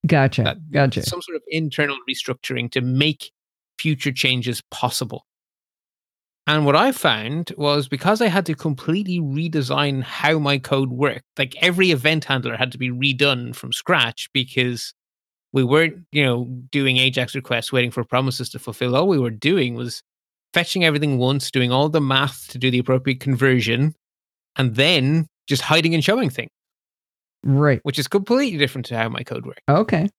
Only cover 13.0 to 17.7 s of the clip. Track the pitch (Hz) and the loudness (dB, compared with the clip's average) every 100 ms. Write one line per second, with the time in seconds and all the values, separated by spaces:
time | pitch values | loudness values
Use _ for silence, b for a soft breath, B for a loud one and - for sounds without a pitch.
13 | 139 131 143 127 120 120 127 120 - 170 | -2 2 0 0 -6 -12 -8 -8 0 0
14 | 117 - - 135 123 - 123 120 - _ | 0 -4 -4 -4 -2 -2 -2 -2 -10 _
15 | _ _ _ _ _ 135 127 147 165 180 | _ _ _ _ _ 0 2 2 2 -2
16 | 175 147 135 120 123 127 127 143 135 127 | -6 0 2 0 -4 -10 -6 -2 2 2
17 | 131 131 123 139 - 117 - | 2 0 -4 -6 -4 -4 -2